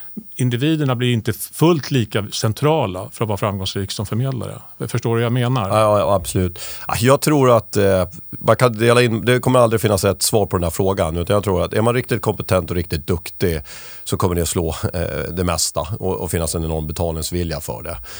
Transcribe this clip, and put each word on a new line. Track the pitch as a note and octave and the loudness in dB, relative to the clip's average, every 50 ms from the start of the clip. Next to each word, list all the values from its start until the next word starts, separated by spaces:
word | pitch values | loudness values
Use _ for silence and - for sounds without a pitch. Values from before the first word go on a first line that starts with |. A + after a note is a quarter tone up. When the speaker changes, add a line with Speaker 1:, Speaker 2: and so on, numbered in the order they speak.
| _ _ _ - - _ _ | _ _ _ -16 -16 _ _
Speaker 1:
individerna | - B2+ B2+ A#2+ A#2 C3+ D#3 D#3+ D3+ D3+ C3 B2 | -2 -2 0 0 0 0 0 0 2 0 0 0
blir | A#2 B2 B2 B2 | 0 2 2 0
inte | A2 - A2+ G#2 | 0 0 -2 -4
fullt | - - - - - D3 E3 F3+ D3 - - | -4 -6 -12 -2 2 4 4 4 4 0 0
lika | C#3+ C3 G#2+ - - A2 G2 G2+ | 0 0 0 0 0 -4 -4 -4
centrala | - - - A2 G#2+ - C3+ D3 D#3+ D#3+ B2 G2 F2+ F2+ G#2 - | -4 -2 -2 -2 0 0 0 2 2 2 0 -2 -4 -6 -8 -10
för | - - A#2 | -6 -4 -4
att | G#2+ | -2
vara | G#2 G2 | -2 -2
framgångsrik | A#2+ G#2+ G2 G2 F#2+ - - G2+ G2 F#2+ | -2 -2 -2 -2 -4 -4 -4 -4 -4 -4
som | - - F#2 | -6 -6 -6
förmedlare? | - A2+ A2 C3 C3+ C3 A2+ F#2+ G2 G#2 A2 - _ _ - B2+ A#2+ | -4 -2 -2 -2 -2 -2 -4 -6 -8 -10 -14 -16 _ _ -10 -6 -4
Förstår | - A#2+ - A#2+ A#2 | -4 -2 0 0 0
du | A2+ | 2
vad | A#2+ | 2
jag | A#2 A#2+ | 2 2
menar? | B2+ A#2+ A#2+ C3 B2+ G2+ F#2+ | 2 2 0 0 0 0 2
Speaker 2:
Ja, | G#2 G#2+ | 2 4
ja, | A2 G#2+ G#2 G2+ | 4 6 4 4
ja, | E2 D#2 G2+ | 4 2 2
absolut. | F#2+ - - - F#2+ F#2 F2 F2+ - - - - - - - | 0 0 -2 0 0 0 0 -2 -6 -14 -14 -16 -14 -10 -6
Ja, | - G2 | -4 0
jag | G#2 B2+ C#3 C#3 | 4 4 4 4
tror | - D3+ D3+ C#3+ C3 B2+ A#2+ A2 | 4 2 2 4 6 6 4 4
att, | - _ - G#2 | 2 _ 0 0
eh, | G2 G2 F#2+ F#2 F2+ F2+ - - - _ | 2 4 4 2 0 -2 -6 -12 -20 _
man | - - - - A2+ | -16 -2 2 4 4
kan | - B2+ B2 A2+ G#2 | 6 4 2 2 2
dela | A#2 A#2+ A#2 A#2+ | 4 4 6 6
in, | B2 A#2 A2+ A2 F2 | 4 4 2 0 0
det | B2 B2+ B2+ | 2 2 2
kommer | - B2+ B2+ B2+ | 2 2 4 4
aldrig | A#2 A2 A2+ A2 | 4 4 4 2
finnas | - G#2+ G#2 F#2 - | 2 2 2 2 2
ett | G2 F2+ - | 0 0 0
svar | - - - A2 G2+ | 0 0 2 2 0
på | - - F#2 | 0 0 0
den | F2 | -2
här | E2+ | -2
frågan, | - - G2 F#2+ G2 F#2+ F2+ D#2+ D#2 F2 | -2 0 0 0 0 0 0 -2 -2 -2
utan | F2 - G2+ | -2 0 0
jag | G#2 F2+ | 0 2
tror | G2+ F#2 F2 E2+ | 0 0 0 0
att | - - | 0 0
är | G#2+ | 0
man | A2 A#2+ A#2+ | 2 2 2
riktigt | B2+ - - B2+ G#2 | 0 -2 -2 -4 -2
kompetent | - A#2 G2 - - - F#2+ F#2 E2+ D#2 | -2 -2 -4 -4 -2 0 0 0 0 0
och | F2 | -2
riktigt | F2+ F2 - - D#2 - - | -4 -4 -4 -4 -6 -4 -2
duktig | F#2 E2 - - - - - F2 D#2+ D#2 - - - - - - - - _ | -4 -4 -4 -8 -8 -4 -2 -2 -2 -2 -6 -10 -16 -20 -20 -20 -20 -18 _
så | - G2+ F#2 | -6 -2 0
kommer | - F2+ F2 | 0 0 0
det | F2 E2 | 0 -2
slå, | - - F#2+ E2 D#2+ D#2 - - - - | -2 -2 -2 -2 -2 -2 -4 -4 -4 -4
eh, | F2 E2 E2 D2+ D2 C#2+ - E2 | -4 -4 -4 -4 -6 -6 -6 -4
det | F2+ F#2 | -2 -2
mesta | F2+ E2 D#2+ - - - - D#2 - A2+ - | 0 0 -2 -2 -4 -4 -4 -6 -6 -6 -6
och, | F#2 F#2+ F#2 | -4 -4 -4
och | - F#2 E2+ | -4 -4 -4
finnas | - E2+ E2 D#2 - | -2 -2 -2 -2 -2
en | E2+ D#2+ | -4 -4
enorm | D#2+ D#2+ D#2+ D#2 D#2 | -4 -4 -4 -4 -6
betalningsvilja | E2 - F2 E2 D#2+ D#2+ D2+ - F2+ F2 F2 E2+ D2+ D2 | -4 -4 -4 -4 -4 -4 -6 -6 -4 -4 -4 -4 -6 -8
för | - - A#1+ A1 - | -8 -8 -10 -10 -10
det. | D#2+ E2 - - - - | -10 -12 -12 -14 -16 -18